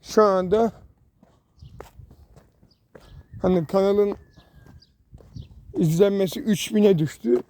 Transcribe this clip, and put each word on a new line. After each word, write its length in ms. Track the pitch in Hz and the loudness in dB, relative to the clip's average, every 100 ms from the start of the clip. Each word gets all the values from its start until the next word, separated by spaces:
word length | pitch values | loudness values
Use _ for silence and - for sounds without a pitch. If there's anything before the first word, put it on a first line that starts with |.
Şu 220 | - - | 0 2
anda 480 | 214 190 185 208 226 - - _ _ _ _ _ _ _ - - - - - - - - _ _ _ _ _ - - - - - | 4 2 0 0 0 -4 -20 _ _ _ _ _ _ _ -20 -20 -20 -20 -20 -20 -20 -20 _ _ _ _ _ -20 -20 -20 -20 -6
hani 240 | 185 185 156 | 0 0 0
kanalın 500 | 196 196 202 202 - - - _ - - - _ _ _ - - - - - - | 0 0 0 -2 -4 -14 -20 _ -20 -20 -20 _ _ _ -20 -20 -20 -20 -20 -14
izlenmesi 640 | 381 170 165 202 196 190 - | -2 0 2 2 2 -4 -4
üç 340 | - 202 - | -4 -4 -2
bine 240 | 214 208 185 | 2 4 4
düştü. 460 | 156 - 226 123 - | 0 -6 -2 -2 -2